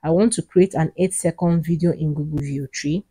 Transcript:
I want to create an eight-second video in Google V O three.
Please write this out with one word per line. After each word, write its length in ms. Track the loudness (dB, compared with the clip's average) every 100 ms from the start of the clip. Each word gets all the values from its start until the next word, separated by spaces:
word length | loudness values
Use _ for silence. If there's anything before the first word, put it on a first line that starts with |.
I 80 | 2
want 200 | 2 2
to 80 | 0
create 320 | 0 4 4
an 200 | 2 -2 0
eight-second 680 | -2 0 -4 0 0 0 0
video 260 | 0 0
in 220 | 0 -2
Google 260 | -2 -4 -4
V 220 | -4 -6
O 60 | -8
three. 300 | -8 -4 -4 -6